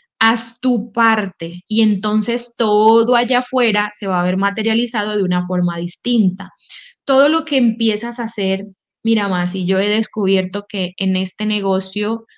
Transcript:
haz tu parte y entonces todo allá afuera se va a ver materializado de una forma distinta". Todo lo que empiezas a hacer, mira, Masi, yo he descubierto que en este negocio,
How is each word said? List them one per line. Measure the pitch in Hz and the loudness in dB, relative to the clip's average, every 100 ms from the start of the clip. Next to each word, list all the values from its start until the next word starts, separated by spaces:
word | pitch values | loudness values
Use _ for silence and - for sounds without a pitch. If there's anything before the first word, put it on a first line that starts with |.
| _ - | _ -2
haz | 226 233 - - | 0 0 -4 -4
tu | 254 247 - | 0 0 -2
parte | - 226 220 196 - 170 175 - | 0 2 2 -2 -8 -12 -10 -4
y | 214 | 2
entonces | 214 196 214 214 220 233 - - | 2 2 0 0 0 -4 -4 -2
todo | 220 208 220 226 233 240 | 2 4 6 6 4 2
allá | 240 247 | 2 0
afuera | 254 254 233 208 208 | 0 0 2 0 -2
se | - 202 | -6 -4
va | 180 | 0
a | |
ver | 180 190 | 0 0
materializado | 196 196 214 226 233 233 208 208 | -2 -2 0 0 0 -2 -2 -2
de | |
una | 180 180 | 0 0
forma | 180 180 175 170 | -2 0 -2 -2
distinta". | 175 - 240 240 190 180 185 _ - - - _ | -8 -6 0 2 2 0 -10 _ -18 -16 -18 _
Todo | - 269 285 | 0 4 4
lo | 320 | 2
que | 320 277 | 0 0
empiezas | 240 226 226 208 240 233 | 2 2 0 0 -4 -6
a | |
hacer, | 220 - 190 190 196 - _ _ | -6 -4 -2 -2 -6 -18 _ _
mira, | 226 226 202 | 0 0 0
Masi, | 180 180 185 180 | 0 -2 -2 0
yo | 190 | 0
he | 208 | 2
descubierto | 208 220 220 190 190 185 202 202 | 0 -2 -2 2 2 0 -6 -8
que | 202 180 - | -6 -6 -4
en | 190 185 | -2 0
este | 190 - | -2 -4
negocio, | 214 208 196 190 190 208 208 226 - | -2 -2 0 -2 -2 -4 -4 -4 -8